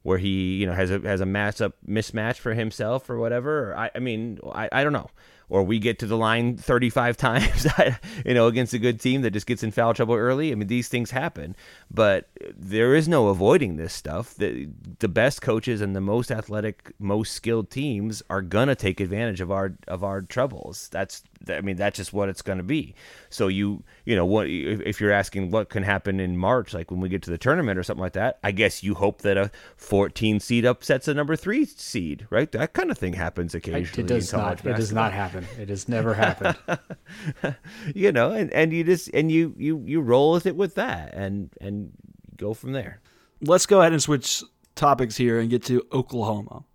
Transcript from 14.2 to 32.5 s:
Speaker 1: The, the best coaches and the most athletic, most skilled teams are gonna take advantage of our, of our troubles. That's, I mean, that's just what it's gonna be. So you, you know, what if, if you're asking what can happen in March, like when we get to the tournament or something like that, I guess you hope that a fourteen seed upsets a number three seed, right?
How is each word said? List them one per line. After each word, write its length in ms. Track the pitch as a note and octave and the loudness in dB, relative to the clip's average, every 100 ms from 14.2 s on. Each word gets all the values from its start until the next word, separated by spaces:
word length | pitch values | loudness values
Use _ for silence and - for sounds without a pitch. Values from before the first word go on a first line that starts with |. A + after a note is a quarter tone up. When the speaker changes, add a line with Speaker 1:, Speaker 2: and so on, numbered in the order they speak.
| G#2+ - | -8 -4
Speaker 1:
The, 340 | G2 B1 D2 - - - | -4 -4 -8 -14 -18 -4
the 80 | G#2 | -2
best 340 | G2 B2+ - | 2 2 0
coaches 400 | - A2+ B2+ A2 | -2 0 0 -2
and 140 | G2+ G2 | -2 -2
the 60 | |
most 280 | G2 A2+ A#2+ | 0 -2 -2
athletic, 640 | A2+ G#2+ G#2+ G#2+ - - - | -6 -4 -6 -6 -8 -20 -8
most 340 | G2+ G#2 A2 | -2 0 -2
skilled 380 | - A2+ A2+ G2 | -4 -2 -2 -2
teams 500 | C3+ D3 G#2 A2 G#2 - | -6 -4 -4 -4 -6 -6
are 140 | G2 | -6
gonna 320 | F2+ G2 C#3 B2+ | 0 2 2 2
take 240 | G2 F2 | 0 -2
advantage 420 | F#2+ G2 A#2 F#2 | -4 -2 -2 -4
of 100 | F2+ | -2
our, 220 | G2 F#2+ - - | -2 -2 -6 -10
of 160 | F2+ | -6
our 180 | G2 G2 | -4 -6
troubles. 680 | F#2+ - C3+ G#2 - F2+ - | -6 -2 -2 -4 -14 -14 -10
That's, 320 | - G2 - _ _ - | -6 -6 -8 _ _ -8
I 140 | D#2+ | -6
mean, 160 | G2 F2+ | -4 -2
that's 200 | G2+ - | -2 -4
just 160 | F#2+ | -6
what 160 | G2+ G2 | -2 -2
it's 140 | F2+ | -4
gonna 180 | - F#2 | -6 -6
be. 320 | F2+ D#3 - - - - - | -2 -4 -4 -14 -20 -20 -16
So 160 | - G2 | -2 0
you, 360 | F#2+ G2+ G2+ - - - | 2 0 -2 -10 -14 0
you 100 | G#2 | 2
know, 100 | F2+ | 4
what 200 | G#2+ D#2+ | 2 2
if, 340 | E2 C#2 G#2 | -2 -4 -4
if 200 | - G#2 | -4 -2
you're 100 | G#2 | 2
asking 380 | G2+ F#2+ G2 F#2 | 2 2 -4 -2
what 200 | G#2+ G2 | -2 -2
can 120 | A2 | -4
happen 380 | G2 G2 G2+ F#2+ | 0 0 0 -2
in 180 | F#2 F2+ | -2 0
March, 380 | F#2+ B2+ G2 F#2 | 2 0 0 -10
like 160 | E2+ | -8
when 80 | F2+ | -6
we 100 | F#2 | -4
get 140 | F#2 | -4
to 80 | - | -4
the 80 | E2 | -2
tournament 400 | B2 E3+ B2+ F#2 | 0 2 0 -2
or 20 | |
something 220 | F2 D#2+ | -4 -6
like 100 | F#2 | -6
that, 240 | F#2 A#2 - | -2 -2 -2
I 80 | G2+ | -4
guess 320 | F#2+ G#2 - | 2 2 2
you 100 | G2 | -4
hope 300 | F2+ G2+ - | 0 0 2
that 120 | G#2 G2 | 0 2
a 140 | G2+ - - _ | 0 -4 -20 _
fourteen 600 | - G2 G2+ - A2 G#2+ | 0 2 2 0 0 0
seed 240 | - A#2+ | 2 2
upsets 440 | A#2+ B2 - C3+ - | 4 0 0 0 0
a 80 | C#3+ | -2
number 200 | D3 D#3 | -2 -2
three 300 | F#3 B3+ D4 | 0 0 -2
seed, 640 | - - G#2+ E2 C#2+ G#2+ | -4 -8 -6 -6 -8 -2
right? 220 | A2 D#3 | 0 0